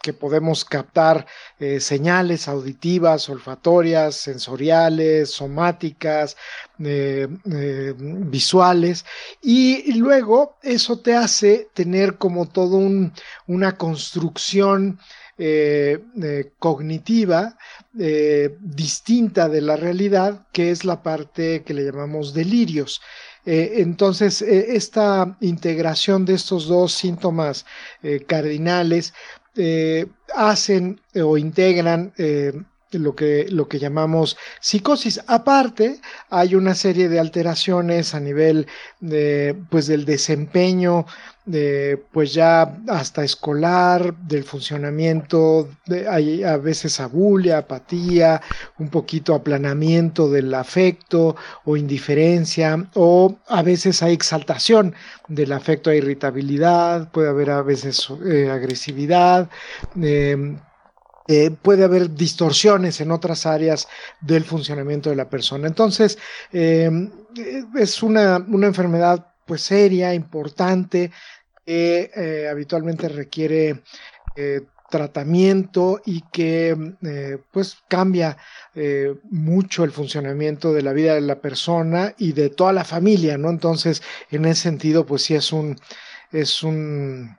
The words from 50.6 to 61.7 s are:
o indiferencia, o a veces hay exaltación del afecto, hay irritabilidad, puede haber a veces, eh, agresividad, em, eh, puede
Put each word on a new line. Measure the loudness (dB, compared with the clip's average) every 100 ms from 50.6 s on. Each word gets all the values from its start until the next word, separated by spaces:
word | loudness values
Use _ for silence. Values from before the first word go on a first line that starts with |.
| -2 2 2 0 -2 2 2 0 -10 -10 -2
o | -2
indiferencia, | -2 -4 -2 2 4 4 0 0 0 0 -2
o | 2 6 8 6 2 -4
a | 0
veces | 2 2 2 2
hay | 2
exaltación | 0 0 -4 -4 -2 4 4 4 -2 -16 -20 -10
del | -4 -2
afecto, | -2 -2 -2 2
hay | 2
irritabilidad, | 2 -2 -4 -4 -4 0 4 4 2 0 -4
puede | -2 0
haber | 0 0
a | 0
veces, | 0 -2 -2 -6 -6 -8
eh, | 0 0 2
agresividad, | -2 -6 -8 -8 -6 2 4 6 4 2 -8 -18 -14 -12 -4
em, | 0 2 2 0 -4 -10 -18 _ _ _ _ _ 2
eh, | 4 4 2
puede | 4